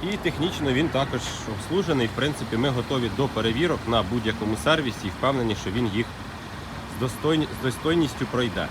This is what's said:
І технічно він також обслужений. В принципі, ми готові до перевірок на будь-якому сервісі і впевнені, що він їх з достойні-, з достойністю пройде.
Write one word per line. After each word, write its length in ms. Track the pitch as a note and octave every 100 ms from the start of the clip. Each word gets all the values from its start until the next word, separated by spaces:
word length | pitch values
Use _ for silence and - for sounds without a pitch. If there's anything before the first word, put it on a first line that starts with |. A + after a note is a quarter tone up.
І 40 | F3
технічно 640 | G3+ F3 - D#3+ - D3
він 160 | C3 E3
також 320 | C3+ C3+ B2+ - - -
обслужений. 580 | G2+ - F3 E3+ C#3+ A2+
В 80 | G2+
принципі, 420 | C#3 C#3+ A#2+ A2+
ми 120 | C#3
готові 420 | B2 A2+ C3+ A#2 G2+
до 100 | C#3
перевірок 520 | - A2 A2+ E3+ C3 -
на 160 | A#2
будь-якому 520 | F#2+ A#2+ A2 G#2+ G#2+ G#2+
сервісі 440 | D3 D#3 C3+ G#2 G2+
і 20 |
впевнені, 460 | - B2+ C#3 A#2 G#2
що 100 | -
він 160 | G2+ A#2+
їх 180 | G2 A2+ - - - - - - - - -
з 40 |
достойні-, 460 | B2+ - D3+ D#3 D3 -
з 20 |
достойністю 640 | C3 A#2 D#3 E3+ D3 - B2
пройде. 420 | A#2+ B2 F#2 D#2